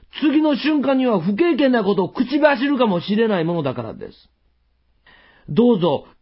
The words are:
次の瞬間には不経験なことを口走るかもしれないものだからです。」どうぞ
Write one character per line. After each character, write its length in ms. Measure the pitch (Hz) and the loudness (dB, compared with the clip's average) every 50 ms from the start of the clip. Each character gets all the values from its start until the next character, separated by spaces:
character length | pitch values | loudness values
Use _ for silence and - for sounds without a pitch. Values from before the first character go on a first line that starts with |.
| - _ - - | -20 _ -8 -4
次 220 | 269 311 262 311 | -2 0 2 2
の 140 | 311 311 285 | 2 2 0
瞬 260 | 220 - 294 311 294 | 0 -2 -2 -2 0
間 140 | 240 269 269 | 0 0 0
に 100 | 262 262 | 0 0
は 140 | 247 220 185 | 0 0 0
不 140 | 151 190 208 | 0 -2 0
経 220 | 202 339 349 320 | 0 0 0 2
験 160 | 226 294 262 | 2 2 2
な 100 | 254 233 | 2 0
こ 120 | 208 190 202 | 0 0 0
と 100 | 180 185 | 0 -2
を 40 | - | -2
口 260 | - - 233 - 285 294 | -2 -4 -4 -2 0 2
走 260 | 302 294 285 214 254 | 2 2 2 2 0
る 120 | 277 285 233 | -2 0 0
か 80 | 254 | 0
も 140 | 226 180 170 | 0 0 -2
し 160 | - - 208 | -2 -2 -2
れ 120 | 214 233 220 | 0 0 0
な 120 | 208 180 | 0 -2
い 40 | 160 | -2
も 100 | 165 175 | -2 -2
の 80 | 165 | -4
だ 120 | 147 131 123 | -4 -4 -6
か 80 | 123 | -6
ら 120 | 117 107 78 | -10 -12 -12
で 180 | - - - | -14 -16 -18
す。」 180 | - _ _ _ _ _ _ _ _ _ _ _ _ _ _ _ _ _ _ - - _ _ _ _ _ _ - | -18 _ _ _ _ _ _ _ _ _ _ _ _ _ _ _ _ _ _ -20 -20 _ _ _ _ _ _ -2
ど 240 | 147 160 240 247 | 2 4 4 4
う 80 | 233 180 | 4 2
ぞ 260 | 170 165 139 - - - _ _ | 2 0 0 -2 -4 -10 _ _